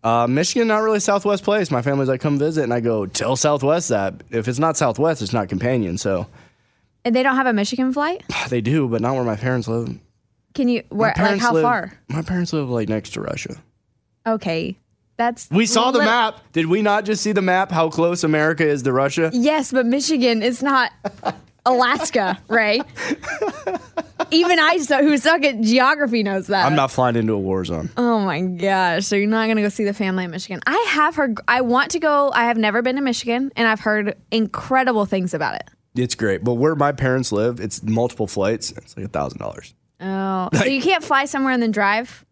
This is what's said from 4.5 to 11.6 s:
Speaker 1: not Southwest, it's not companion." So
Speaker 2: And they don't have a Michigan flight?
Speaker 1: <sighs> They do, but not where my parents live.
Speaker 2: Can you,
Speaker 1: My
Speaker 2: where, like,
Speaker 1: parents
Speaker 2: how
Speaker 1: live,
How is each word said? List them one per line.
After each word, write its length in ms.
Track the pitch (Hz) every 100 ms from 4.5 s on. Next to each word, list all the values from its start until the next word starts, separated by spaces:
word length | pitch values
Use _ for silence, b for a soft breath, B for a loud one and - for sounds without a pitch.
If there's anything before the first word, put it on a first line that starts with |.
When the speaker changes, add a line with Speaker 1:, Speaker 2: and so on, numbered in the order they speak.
| 123
Speaker 1:
not 180 | 160 156
Southwest, 460 | 139 113 156 156
it's 100 | 98
not 160 | 117 95
companion." 520 | 98 120 127 101 90
So 260 | 101 92 - b b b b b b _ 240
Speaker 2:
And 100 | 233
they 60 |
don't 140 | 262 262
have 100 | 262
a 80 |
Michigan 400 | 220 202 247 262
flight? 300 | 262 302 359 - -
Speaker 1:
<sighs> 140 | -
They 120 | 123
do, 260 | 110 156 131
but 140 | 113
not 120 | 117
where 100 | 135
my 120 | 120 104
parents 320 | 127 127 110
live. 280 | 117 117 123 _ _ _ _ _ -
Speaker 2:
Can 140 | 247
you, 120 | 240 -
Speaker 1:
My 80 | 202
Speaker 2:
where, 100 | 220
like, 80 | -
Speaker 1:
parents 260 | 208 202 240
Speaker 2:
how 80 |
Speaker 1:
live, 80 | 160